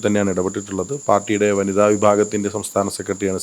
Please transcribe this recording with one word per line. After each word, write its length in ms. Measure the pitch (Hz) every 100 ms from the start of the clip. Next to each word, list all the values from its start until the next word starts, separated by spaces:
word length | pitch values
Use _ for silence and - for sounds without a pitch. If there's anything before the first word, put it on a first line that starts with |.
തന്നെയാണ് 260 | 107 104 98
ഇടപെട്ടിട്ടുള്ളത്. 600 | 95 92 95 98 95 92 143 -
പാർട്ടിയുടെ 400 | 101 98 104 104 101
വനിതാ 280 | 98 98 104
വിഭാഗത്തിൻ്റെ 540 | 104 104 104 104 107 101
സംസ്ഥാന 320 | 104 95 104 98 -
സെക്രട്ടറിയാണ് 440 | 98 95 98 92